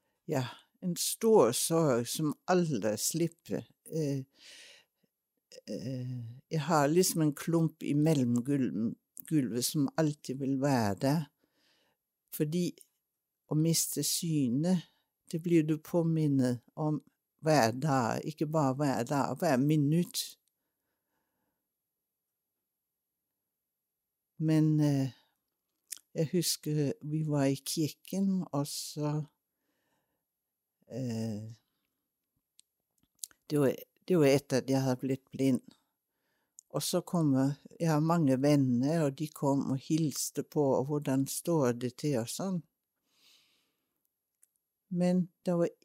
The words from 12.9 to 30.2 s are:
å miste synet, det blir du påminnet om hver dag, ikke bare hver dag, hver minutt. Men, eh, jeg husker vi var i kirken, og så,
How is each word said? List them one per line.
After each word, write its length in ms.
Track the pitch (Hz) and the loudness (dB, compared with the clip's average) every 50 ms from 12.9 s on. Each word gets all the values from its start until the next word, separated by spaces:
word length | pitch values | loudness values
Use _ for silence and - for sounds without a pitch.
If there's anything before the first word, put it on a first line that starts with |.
| _ _ _ _ _ _ _ _ _ _ _ - | _ _ _ _ _ _ _ _ _ _ _ -2
å 80 | 156 | 0
miste 480 | 151 160 165 165 - - - - 147 147 | 2 2 2 2 2 0 -2 -4 -4 -4
synet, 840 | - - - - 165 156 147 135 120 117 143 160 180 190 165 - - _ _ _ _ _ _ _ - | -2 -2 -2 -2 -2 0 0 0 2 0 0 2 2 2 0 -2 -6 _ _ _ _ _ _ _ -10
det 80 | - 160 170 | -8 -6 -2
blir 200 | 180 170 165 156 156 | 2 2 4 4 2
du 100 | 156 151 - | 0 -4 -4
påminnet 800 | - - 175 165 165 160 160 156 147 139 135 123 127 123 120 - _ _ - | -2 -2 0 2 2 2 2 2 2 2 2 2 2 0 -2 -6 _ _ -4
om 200 | 156 151 151 - - _ _ _ _ _ _ _ - | -2 -2 -2 -4 -6 _ _ _ _ _ _ _ 0
hver 280 | 156 156 139 113 113 | 2 4 4 4 4
dag, 520 | 117 131 135 160 135 131 120 110 117 - - 156 | 2 0 0 0 2 2 0 0 -2 -2 -4 -8
ikke 200 | 151 - 160 151 | -6 -6 -6 -2
bare 240 | 156 160 147 131 127 139 | 0 0 0 0 0 0
hver 280 | 151 139 127 101 120 - | -2 -2 0 -2 -2 -2
dag, 300 | 151 139 123 - 127 - | -2 -2 -2 -2 -4 -2
hver 180 | 185 165 135 120 | 0 0 2 2
minutt. 640 | 139 147 156 156 143 143 156 175 175 - - - - - - - _ _ _ _ _ _ _ _ _ _ _ _ _ _ _ _ _ _ _ _ _ _ _ _ _ _ _ _ _ _ _ _ _ _ _ _ _ _ _ _ _ _ _ _ _ _ _ _ _ _ _ _ _ _ _ _ _ _ _ _ _ _ _ _ _ _ _ _ _ _ _ _ _ _ _ _ _ _ _ - | 2 2 2 2 2 2 2 0 0 -2 -4 -8 -8 -10 -12 -20 _ _ _ _ _ _ _ _ _ _ _ _ _ _ _ _ _ _ _ _ _ _ _ _ _ _ _ _ _ _ _ _ _ _ _ _ _ _ _ _ _ _ _ _ _ _ _ _ _ _ _ _ _ _ _ _ _ _ _ _ _ _ _ _ _ _ _ _ _ _ _ _ _ _ _ _ _ _ _ -4
Men, 420 | 160 156 156 156 156 156 156 151 | 0 2 4 4 4 4 4 4
eh, 360 | 151 147 139 135 135 127 - - _ _ _ _ _ _ _ _ _ _ _ _ _ - - - - _ - 165 | 4 4 2 2 0 -2 -4 -10 _ _ _ _ _ _ _ _ _ _ _ _ _ -18 -18 -18 -18 _ -4 -4
jeg 140 | 160 - | -2 0
husker 640 | - 175 160 - - - - 151 151 151 143 135 - - | 0 0 0 -2 -4 -4 -4 -4 -2 0 0 0 -2 -4
vi 180 | - 147 151 156 156 | -6 -6 -4 -4 -2
var 220 | 151 147 143 135 | 0 0 2 2
i 120 | 135 139 135 | 2 0 -2
kirken, 800 | - - - 165 156 143 - - - - 185 190 196 196 190 185 170 - | -4 -6 -4 -2 -2 -2 -4 -8 -12 -8 -4 -2 0 0 0 0 -2 -2
og 160 | - 143 143 - | -4 -4 -4 -4
så, 440 | - - - - - 151 147 147 147 151 147 - _ _ _ _ _ _ _ _ _ _ _ _ _ _ _ _ _ _ | -6 -10 -12 -10 -8 -6 -4 -2 -2 -4 -4 -8 _ _ _ _ _ _ _ _ _ _ _ _ _ _ _ _ _ _